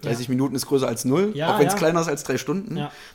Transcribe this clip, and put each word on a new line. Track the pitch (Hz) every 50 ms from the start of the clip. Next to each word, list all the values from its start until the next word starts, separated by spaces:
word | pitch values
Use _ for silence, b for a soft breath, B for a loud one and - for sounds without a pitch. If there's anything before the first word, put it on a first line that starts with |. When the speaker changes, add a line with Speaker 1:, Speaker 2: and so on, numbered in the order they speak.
Speaker 1:
Ja. | - 117
Speaker 2:
Dreißig | 117 120 123 127
Minuten | 127 127 135 135 135
ist | 123 -
größer | - 143 135 131
als | 120 117 - -
null, | 127 139 175 202 214 208
Speaker 1:
Ja, | 139 156 170 -
Speaker 2:
auch | 208
wenn's | 143 135
Speaker 1:
ja. | - -
Speaker 2:
kleiner | 170 160 165 170
ist | 165 165
als | 147 147
drei | - - 131 123
Stunden. | - - 151 196 196 - - 147
Speaker 1:
Ja. | 143 143 B B B B